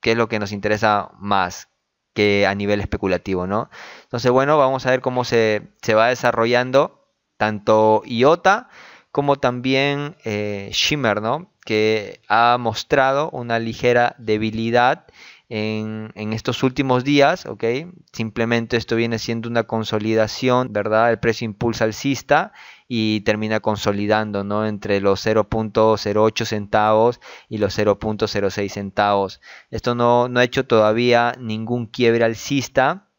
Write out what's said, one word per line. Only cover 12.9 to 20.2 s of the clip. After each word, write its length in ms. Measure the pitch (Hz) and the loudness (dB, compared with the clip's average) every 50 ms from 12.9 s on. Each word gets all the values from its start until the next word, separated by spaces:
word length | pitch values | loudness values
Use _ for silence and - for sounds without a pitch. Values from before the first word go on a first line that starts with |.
| 151 139 131 135 135 139 151 165 | 2 2 4 2 2 0 -2 -4
una 280 | - 131 120 120 117 113 | -6 -10 -6 -4 -4 -4
ligera 560 | 113 113 117 - - 120 120 120 120 120 - _ | -2 -4 -6 -2 0 2 4 4 2 2 -2 _
debilidad 880 | 117 110 107 107 110 110 107 110 113 113 117 120 120 127 151 185 _ - _ - - - - _ _ _ | -2 -2 0 0 0 -2 -4 -4 -4 0 2 4 4 2 0 -2 _ -20 _ -20 -20 -20 -20 _ _ _
en, 640 | 117 107 107 107 110 107 107 110 110 110 110 107 - | -8 -6 -4 -4 -4 -6 -6 -8 -8 -10 -12 -14 -12
en 180 | - 107 107 | -10 -6 -6
estos 300 | 110 110 - - 123 - | -6 -4 -4 -6 -4 0
últimos 420 | - 131 127 131 139 135 127 123 127 | -2 -2 0 -2 0 2 0 0 2
días, 400 | 139 147 143 139 143 175 185 - | 2 4 4 4 4 2 -2 -6
¿ok? 200 | - - 101 - 113 120 135 165 180 180 - _ _ | -12 -10 -4 -4 -2 -2 -4 -6 -12 -18 -20 _ _
Simplemente 680 | _ - 113 110 104 120 113 113 120 117 117 110 - 117 | _ -8 -8 -6 -2 -2 0 0 0 -2 0 0 -2 -2
esto 180 | 107 - 120 | -2 0 0
viene 220 | 113 117 117 117 110 | 0 0 -2 -2 -6
siendo 320 | - - 117 117 113 117 | -4 -6 -6 -6 -6 -2
una 140 | 117 117 110 | -2 -2 -2
consolidación, 1080 | - - 113 110 - - 107 104 110 110 110 | -2 -4 -4 -4 -2 -4 -2 -2 0 0 0